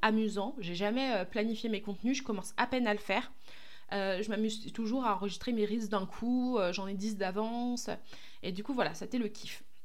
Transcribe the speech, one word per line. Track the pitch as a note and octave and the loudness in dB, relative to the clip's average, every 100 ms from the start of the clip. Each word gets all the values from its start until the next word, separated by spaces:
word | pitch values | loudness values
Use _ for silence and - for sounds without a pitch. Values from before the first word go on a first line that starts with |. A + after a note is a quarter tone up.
amusant. | A3 A3 A3 G3 G3+ D4 | 2 4 4 0 -2 -2
J'ai | F3 | -4
jamais, | F3 G#3 A#3+ C4+ A3 | 0 0 2 2 2
euh, | F3+ | 0
planifié | A3 A3 A3 A3+ | 0 0 0 -2
mes | G#3 | -2
contenus. | G#3 F#3+ A3+ C4+ | -2 -2 0 0
Je | |
commence | - G#3 F#3 - | 0 -2 -2 0
à | B3 | 2
peine | B3+ A#3 | 2 2
à | |
le | G#3 | 2
faire. | - G3 B3+ - - - - - - | 2 0 0 -6 -8 -8 -8 -8 -4
Euh, | G3+ G3 F#3 | 0 2 0
je | G#3+ | 0
m'amuse | G#3 A3 A3 - | 2 0 0 -4
toujours | - A3 C4 B3 | -2 0 2 2
à | |
enregistrer | F#3+ G3 F#3 - | 2 0 -2 0
mes | A#3 | 2
reels | G#3 A3+ G#3+ | 2 2 2
d'un | G#3 | 2
coup. | F#3+ - A#3 B3 B3 A#3+ | 0 -2 2 4 4 4
Euh, | F3+ | 4
j'en | F#3 G3 | 2 -2
ai | |
dix | G3 G#3 G#3 | -2 0 0
d'avance. | F#3+ F#3+ A3 A#3 B3 A#3+ - - - - - - | 0 2 0 0 0 0 -2 -4 -6 -8 -8 -6
Et | - | -4
du | F#3 | -4
coup, | G#3 | -2
voilà, | C4 G#3 | 2 2
c'était | E3 F#3 B3+ | 0 -2 0
le | G#3+ | 0
kiff. | - - - - - | -2 -6 -8 -8 -8